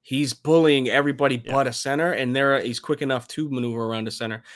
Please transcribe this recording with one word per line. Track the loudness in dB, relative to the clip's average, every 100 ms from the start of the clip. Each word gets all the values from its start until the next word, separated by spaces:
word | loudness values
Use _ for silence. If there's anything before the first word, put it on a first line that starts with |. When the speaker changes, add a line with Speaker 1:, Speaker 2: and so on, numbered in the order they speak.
Speaker 1:
he's | _ -2 -2
bullying | -4 2 4 6 4 4
everybody | 2 2 2 0 0
Speaker 2:
Yeah. | -2
Speaker 1:
but | 0 0
a |
center, | -2 -4 0 0
and | 0 -2
there | 0 2 2
he's | 0 -6
quick | -4 -4
enough | -2 -4 -4
to | -8 -6
maneuver | -4 -4 -4
around | -4 -4 -6
a |
center. | -6 -8 -8 -12